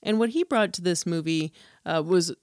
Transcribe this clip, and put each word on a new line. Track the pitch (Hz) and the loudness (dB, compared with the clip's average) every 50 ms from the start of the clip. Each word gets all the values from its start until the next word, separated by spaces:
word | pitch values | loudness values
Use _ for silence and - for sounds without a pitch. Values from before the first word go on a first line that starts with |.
| - | -4
And | 208 214 220 | -2 0 2
what | 233 226 | 2 0
he | 233 330 359 | 0 -2 -2
brought | - 285 226 208 180 - | 0 2 0 0 0 -2
to | - 175 | -2 -2
this | 180 170 - - 175 | 0 0 0 0 -2
movie, | 170 165 156 165 165 160 156 160 - - - - - _ - | -2 -2 0 0 0 0 -2 -4 -6 -12 -20 -20 -20 _ -6
uh, | 165 165 165 151 | -2 -2 -2 0
was | 165 185 180 165 165 - - | 2 2 2 2 2 -4 -8